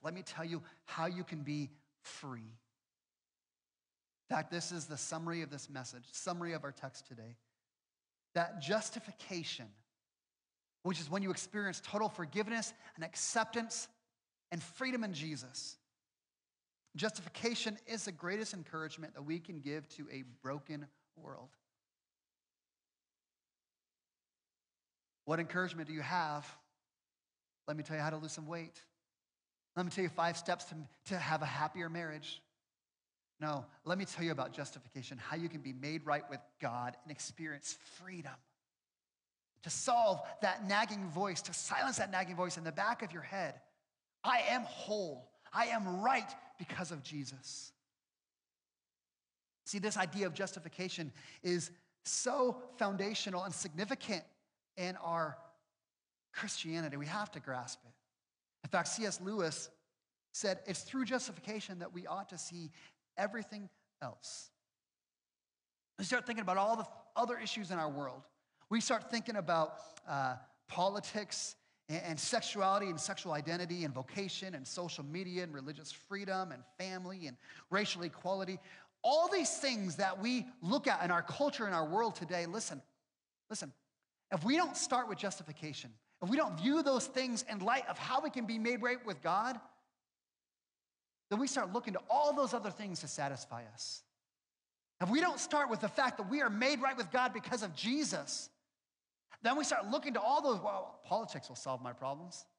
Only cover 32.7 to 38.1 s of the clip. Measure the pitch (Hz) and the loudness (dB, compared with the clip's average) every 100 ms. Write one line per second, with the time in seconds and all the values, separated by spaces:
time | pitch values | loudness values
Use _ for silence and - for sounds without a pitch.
32.7 | _ _ _ _ _ _ _ 151 143 120 | _ _ _ _ _ _ _ -2 -2 -6
33.7 | - 151 185 196 - 165 143 131 131 143 | -12 -2 0 0 0 0 2 -2 -2 -8
34.7 | - - 135 123 127 - 156 165 160 131 | -8 -12 -10 -10 -10 -4 -2 -2 -4 -8
35.7 | 127 143 156 151 147 151 139 - _ 135 | -6 -4 -4 2 0 0 -12 -12 _ -4
36.7 | 120 123 123 - - - - 160 143 - | -2 -4 -6 -12 -10 -10 -8 -8 -6 -8
37.7 | - - - 180 | -10 -12 -16 -12